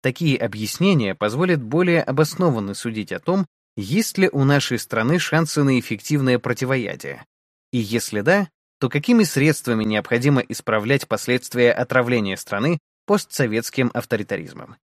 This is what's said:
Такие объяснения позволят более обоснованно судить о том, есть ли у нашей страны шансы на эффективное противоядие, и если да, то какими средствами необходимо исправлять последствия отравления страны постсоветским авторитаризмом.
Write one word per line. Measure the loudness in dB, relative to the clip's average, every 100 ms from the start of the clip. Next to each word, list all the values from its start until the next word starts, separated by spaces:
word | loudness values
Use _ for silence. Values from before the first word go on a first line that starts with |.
Такие | -4 0 0 0
объяснения | -2 -4 -8 0 2 2 0
позволят | -2 -2 0 0 0
более | 0 0 2 2
обоснованно | 2 0 0 0 0 0 -4
судить | -6 -6 -6 -6
о | -6
том, | -2 -2 -2 _ _ -12
есть | -2 -2 -2 0
ли | 2
у | 4
нашей | 4 4 2 -6
страны | -2 -2 0 0
шансы | 0 0 0 0
на | 2 2
эффективное | -2 -8 -2 0 2 0
противоядие, | 0 -4 -2 -2 -4 -10 -12 -14 -18 _ _ _ _
и | -4
если | -2 -2 -2 -2
да, | 2 2 0 _ _ _
то | -2
какими | -2 2 4
средствами | 4 2 2 2 -2 -2
необходимо | 0 -2 0 0 4 2
исправлять | 0 -8 -2 -2 2 -2 0
последствия | -4 0 -2 -2 2 4
отравления | 4 2 2 2 0 -2 -6
страны | -6 -2 -2 -2 _ _ -2
постсоветским | -2 -2 -2 0 -2 -4 -2 0
авторитаризмом. | -2 -4 -4 -4 -8 -8 -16 -20 -20